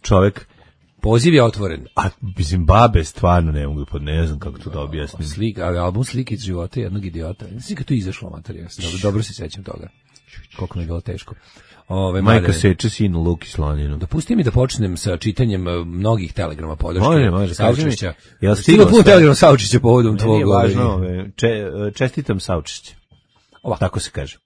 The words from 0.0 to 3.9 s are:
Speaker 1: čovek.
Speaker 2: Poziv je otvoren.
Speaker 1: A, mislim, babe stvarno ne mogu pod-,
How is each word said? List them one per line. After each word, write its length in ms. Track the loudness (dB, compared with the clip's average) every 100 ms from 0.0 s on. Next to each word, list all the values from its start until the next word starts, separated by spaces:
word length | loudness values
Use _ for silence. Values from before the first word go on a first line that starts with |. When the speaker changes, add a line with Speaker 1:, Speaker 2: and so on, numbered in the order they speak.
Speaker 1:
čovek. 440 | 2 4 4 0 -20 _ _ _ _ _
Speaker 2:
Poziv 320 | 0 2 4
je 80 | 4
otvoren. 440 | 4 0 -8 -8 -8 -6
Speaker 1:
A, 120 | -6 -6 -12 -6
mislim, 300 | -2 0 4
babe 380 | 4 6 2
stvarno 480 | -2 -2 2 2 2
ne 140 | -2 -4
mogu 140 | -8
pod-, 200 | -8